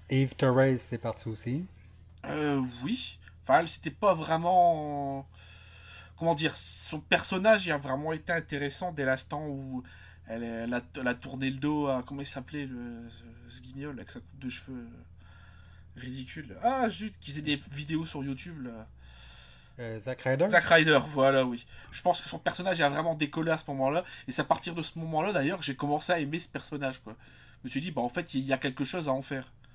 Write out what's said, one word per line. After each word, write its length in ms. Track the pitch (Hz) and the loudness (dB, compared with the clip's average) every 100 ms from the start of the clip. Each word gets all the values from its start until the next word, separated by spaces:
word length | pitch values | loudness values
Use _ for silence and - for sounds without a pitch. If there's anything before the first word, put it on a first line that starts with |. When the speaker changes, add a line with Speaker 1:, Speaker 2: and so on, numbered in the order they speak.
| - | 0
Speaker 1:
Eve 260 | 135 135 | 2 2
Torres, 440 | - 131 127 135 127 | 4 4 6 6 4
c'est 180 | - 120 | -2 -6
parti 300 | 117 - 113 | -4 -6 -8
aussi. 380 | 110 120 139 185 - - - - - 139 | -6 -4 -4 -4 -12 -20 -20 -20 -14 -6
Speaker 2:
Euh, 340 | 151 151 139 127 120 | -2 0 2 0 -4
oui. 360 | 139 254 - - - - | -4 -4 -4 -12 -20 -14
Enfin, 180 | - 143 | 4 4
elle, 80 | 165 | 4
c'était 220 | - 156 | -4 -8
pas 200 | - 202 | 2 2
vraiment, 1120 | 165 156 160 170 185 175 156 151 143 139 139 135 - - - - - - - - - | 4 2 0 6 8 8 4 -2 -4 -4 -6 -10 -18 -20 -20 -20 -20 -20 -18 -20 -2
comment 160 | 165 | 2
dire, 220 | 156 156 - | 4 2 0
son 420 | - - - 151 | 0 0 0 -2
personnage, 680 | - 175 - 185 214 214 180 | 0 2 2 2 6 6 4
il 60 | |
a 60 | 147 | -2
vraiment 340 | 139 135 156 | -2 -4 -2
été 200 | 160 - | -4 -2
intéressant 580 | 165 160 147 143 - 180 | -4 -2 -4 -2 -2 -4
dès 140 | 151 | -2
l'instant 420 | 135 131 - 151 151 | 0 0 -2 -6 -6
où 380 | 139 135 127 127 - - - - | -8 -6 -8 -10 -16 -20 -20 -10
elle, 160 | 113 | -6
elle 320 | 117 113 117 | -4 -4 -2
a, 60 | 123 123 143 | -4 -4 -4
elle 80 | 127 | -2
a 80 | |
tourné 340 | 123 131 127 135 | -2 -6 -4 -4
le 100 | 135 | -2
dos 280 | 147 151 143 | 0 0 2
à, 160 | 131 | 0
comment 180 | 123 139 | -2 -8
il 40 | 139 | -6
s'appelait, 400 | 139 127 151 135 | -8 -8 -8 -8
le, 420 | 123 120 117 117 | -8 -10 -12 -14
ce, 480 | - - - - - | -16 -18 -20 -18 -16
ce 60 | |
guignol, 320 | 127 135 147 127 | -14 -12 -10 -10
avec 100 | 110 | -12
sa 80 | 123 | -14
coupe 200 | - 135 | -16 -10
de 80 | 131 | -8
cheveux 400 | - - 127 117 - - - - - - - - - - - | -8 -10 -12 -12 -16 -20 -20 -20 -20 -20 -20 -20 -20 -20 -14
ridicule. 600 | 127 135 127 165 135 - | -10 -10 -10 -12 -12 -2
Ah, 260 | 233 269 233 | 0 2 0
zut, 280 | 180 214 - | -2 -8 -10
qui 120 | - | -8
faisait 120 | 147 | -6
des 140 | 151 143 - | -2 -2 -4
vidéos 340 | 139 151 160 | -10 -4 -2
sur 200 | 160 151 | -2 -4
YouTube, 400 | 139 131 180 160 | -4 -6 -8 -10
là. 240 | 123 113 110 - - - - - - - - - | -10 -12 -16 -20 -20 -20 -20 -20 -20 -20 -20 -12
Speaker 1:
Euh, 180 | 117 110 | -10 -8
Zack 220 | 131 127 | -8 -2
Ryder ? 260 | 127 135 190 | 2 4 6
Speaker 2:
Zack 140 | 180 | 6
Ryder, 360 | - 165 156 143 147 | 8 8 10 6 6
voilà, 360 | 143 135 135 | 4 6 6
oui. 220 | 127 117 - - - | 4 -2 -8 -18 -12
Je 100 | - | -2
pense 180 | 180 170 | 0 0
que 80 | - | -2
son 100 | 165 | -2
personnage 420 | 175 151 185 170 | -2 0 0 2
a 80 | 143 | 2
vraiment 260 | 143 160 | 2 0
décollé 360 | 156 147 160 160 | 0 -2 0 0
à 80 | 156 | 0
ce 60 | - | -2
moment-là, 340 | 135 135 160 180 - - | 0 2 2 -2 -10 -4
et 40 | |
c'est 100 | - | -2
à 20 | |
partir 300 | 139 139 175 | 2 0 0
de 80 | 165 | -6
ce 160 | 151 165 | -6 -6
moment-là, 320 | 160 156 190 | -4 0 0
d'ailleurs, 260 | 180 139 185 | 2 0 -2
que 60 | |
j'ai 100 | 147 131 | -4 -4
commencé 360 | 147 147 - | -2 -2 0
à 80 | 175 | 0
aimer 180 | 143 165 | 0 -4
ce 100 | - | -6
personnage, 520 | 131 - 147 135 131 | -10 -10 -6 -6 -6
quoi. 160 | 113 113 - - - - | -14 -18 -20 -20 -20 -16
Je 60 | 127 | -6
me 20 | |
suis 100 | 127 | -4
dit, 100 | 175 | -4
bah, 120 | 147 | -2
en 60 | 123 | -2
fait, 260 | - 165 | -4 -4
il 60 | 131 | -4
y 80 | 135 | 0
a 60 | 131 | 0
quelque 260 | 139 127 | 0 -2
chose 240 | 135 180 151 | -2 -2 -2
à 40 | |
en 100 | 135 | -2
faire. 300 | 135 135 - - - | -4 -8 -10 -20 -20